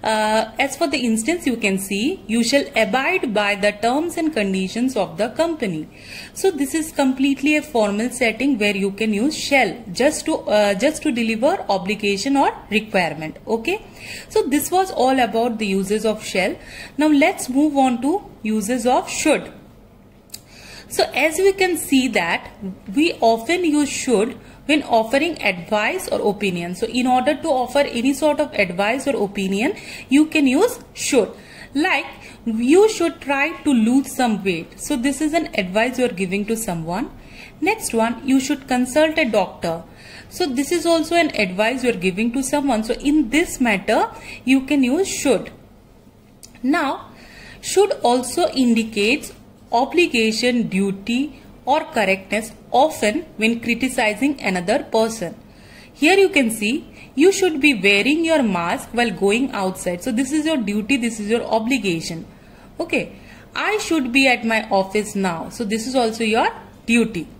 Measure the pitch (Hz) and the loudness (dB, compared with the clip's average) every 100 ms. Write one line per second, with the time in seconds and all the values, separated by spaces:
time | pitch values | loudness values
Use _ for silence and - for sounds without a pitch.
0 | 220 220 214 220 214 - 277 - 330 277 | -2 0 2 0 -2 -2 -4 0 -2 0
1 | 240 220 226 349 294 233 208 190 190 196 | 0 -2 0 -2 -2 -2 0 -2 -2 -2
2 | 240 381 - 226 233 277 277 - 214 254 | -2 -4 -4 -2 2 2 0 0 0 0
3 | 277 370 311 208 202 202 208 208 233 262 | 0 -2 0 -2 0 0 -2 0 0 0
4 | 339 330 320 302 196 190 190 220 254 254 | -2 -2 -2 -2 -2 -2 -2 -2 -2 -2
5 | 175 160 220 226 330 320 214 160 151 - | -4 -2 -4 0 -2 0 -4 -4 -8 -14
6 | - - - - 381 330 277 320 311 - | -20 -18 -18 0 0 0 -2 -2 -4 0
7 | 269 262 277 277 285 302 294 240 208 202 | 0 2 0 2 2 0 0 0 2 0
8 | 240 240 233 220 269 247 208 202 196 196 | -2 0 -2 0 0 2 0 0 -2 -2
9 | 220 202 254 311 - 277 220 156 - 175 | -2 0 0 -2 0 2 2 -2 -10 0
10 | 254 302 - 311 - 214 208 196 254 311 | 2 2 -4 -4 2 2 4 2 0 0
11 | 311 240 226 220 262 392 - 196 180 214 | -4 -2 -2 2 0 0 -2 -2 -2 -2
12 | 208 196 226 277 330 453 - 214 220 196 | 0 -2 0 2 2 0 -2 -4 0 0
13 | 170 151 156 - - 226 226 403 - - | 0 -2 -10 -12 -4 -4 -2 -4 -6 -20
14 | - - - 427 381 277 294 359 381 - | -16 -16 -4 -2 2 0 2 0 0 0
15 | 254 269 240 226 240 220 220 190 190 214 | 2 2 2 0 -2 -2 -2 0 0 0
16 | 220 214 - 202 185 349 - - - - | 0 -4 -4 -2 -2 -2 -12 -18 -16 0
17 | 302 294 311 381 - 254 302 277 262 240 | 4 6 4 0 -2 2 2 4 2 2
18 | 262 370 - - 220 214 196 254 233 262 | 0 -2 -4 -10 -4 -2 0 0 2 2
19 | - - 311 233 - - - - - - | 0 -2 2 2 0 -18 -20 -20 -20 -20
20 | - - _ - - - - - - - | -20 -20 _ -20 -20 -20 -20 -20 -14 -2
21 | - - 294 320 392 392 370 330 - 269 | -2 2 0 2 2 4 0 0 0 0
22 | 254 208 170 185 - - 202 190 - 196 | 2 0 0 -4 -6 -14 -12 -12 -8 0
23 | 330 - 233 226 226 349 349 294 285 - | 0 2 2 2 0 0 2 2 0 -2
24 | - 226 226 - - - - 302 - 226 | 0 2 2 -4 -16 -20 0 0 4 0
25 | 220 277 320 320 208 180 170 214 220 359 | 2 0 0 -2 -2 -2 -2 0 0 -2
26 | - 202 - 202 202 180 170 180 226 240 | -4 -2 -2 0 -2 -2 -6 -6 -4 -2
27 | 254 254 247 302 - 262 247 - 285 - | 2 2 2 0 0 0 0 0 0 0
28 | 254 277 311 294 294 - 190 175 202 254 | 0 2 2 2 -2 0 -2 0 -2 0
29 | 269 240 202 202 190 196 254 427 - - | -2 -2 -2 -2 -2 0 -2 -4 -10 -18
30 | - 269 302 311 277 262 466 - - - | 2 4 4 4 4 4 2 0 -14 -10
31 | - 269 190 - - - - 269 349 302 | 0 2 2 -4 -20 -20 -8 -2 0 0
32 | 330 - - - - 220 240 339 427 415 | -2 -14 -20 -10 -6 -2 4 6 6 4
33 | 339 - - 277 294 330 - 262 220 262 | -2 -2 -4 0 0 -2 0 4 4 4
34 | 269 - 247 208 185 170 170 - - 294 | 2 -2 0 0 -2 -4 -6 -14 -4 -2
35 | 240 277 311 320 320 - 185 190 233 247 | 0 0 0 0 0 -4 -2 0 0 0
36 | 247 180 190 196 208 226 220 170 160 180 | -2 -2 -4 -2 -2 -4 -4 -6 -4 -6
37 | 311 - - - - - 320 440 - 226 | -6 -12 -20 -20 -20 -6 -2 -2 -2 0
38 | 226 233 - 269 262 294 - 247 254 302 | 0 -2 0 0 2 -6 -2 -2 0 2
39 | 320 311 294 214 180 - 175 165 - - | 2 2 0 2 0 -4 -6 -6 -10 -20
40 | - - - - 349 247 285 349 339 330 | -20 -20 -18 -4 -4 -2 -2 0 2 2
41 | 320 339 320 - 202 180 214 254 240 196 | 2 2 2 0 -4 0 -2 0 -2 0
42 | 180 180 233 247 262 294 277 220 220 240 | -2 0 -2 -2 -2 -2 0 0 -2 -2
43 | 277 302 240 285 339 - 247 202 196 233 | 2 2 2 0 0 0 0 0 2 2
44 | 440 - - - - 269 262 294 247 294 | 2 -4 -18 -10 2 2 2 2 2 2
45 | 381 - 294 214 - - - - - - | 0 -2 0 0 0 -16 -20 -20 -20 -20
46 | - _ - - - - 254 339 277 302 | -20 _ -20 -20 -20 -6 0 0 0 -4
47 | - - - - - - - - 403 - | -10 -20 -20 -20 -20 -14 -4 2 2 4
48 | 240 254 254 - 349 269 247 226 220 202 | 2 2 0 -2 0 2 4 4 2 0
49 | 202 285 - - - - - 233 262 320 | 2 0 -2 -18 -20 -20 -2 0 2 2
50 | 349 247 220 220 247 240 185 185 196 196 | 2 2 0 2 0 0 0 0 -2 -4
51 | - 240 294 - - - - 294 320 - | -4 -2 -2 -6 -20 -14 0 0 0 -2
52 | 196 190 196 208 220 - - 240 277 - | 0 0 -2 -6 -6 -14 -2 2 2 2
53 | 214 240 349 - 220 233 226 233 262 - | -2 -2 -6 -2 0 0 -2 -2 -2 0
54 | 220 208 277 277 - 185 175 240 294 226 | 0 2 -2 0 -2 -4 0 -2 0 0
55 | 226 220 170 - - - - - - - | 0 -2 -8 -10 -20 -20 -20 -20 -20 0
56 | 294 381 381 294 240 - 208 277 - - | 2 6 4 4 0 0 -2 -4 -6 -20
57 | - - 330 381 370 311 294 247 190 302 | -12 4 4 4 0 4 2 4 4 4
58 | 269 311 330 320 240 180 170 247 - 220 | 2 2 2 2 2 0 -2 -4 -4 -2
59 | 240 175 196 214 262 214 190 185 - 180 | -2 0 0 2 0 -2 -4 -4 -6 -4
60 | 214 226 269 311 302 311 202 208 208 277 | -4 -2 0 0 0 -2 -2 -4 0 0
61 | 233 220 202 233 - 220 220 269 202 165 | -2 -4 -2 -2 0 -2 0 -2 0 -4
62 | 156 165 - - - - - - 330 294 | -4 -10 -12 -20 -20 -20 -20 -10 -4 -4
63 | 165 - - - - - 311 427 - 330 | -4 -12 -20 -20 -14 -6 -4 -2 -2 -2
64 | 254 247 269 240 226 220 214 196 190 214 | 0 2 4 2 0 -2 0 -2 0 -2
65 | 208 196 190 165 - - 226 220 226 262 | -4 -2 -2 -4 -8 -8 -4 -4 -2 0
66 | 233 220 226 220 359 - - - - 233 | 0 0 0 2 0 -2 -18 -20 0 2
67 | 220 185 151 - | 2 -2 -10 -14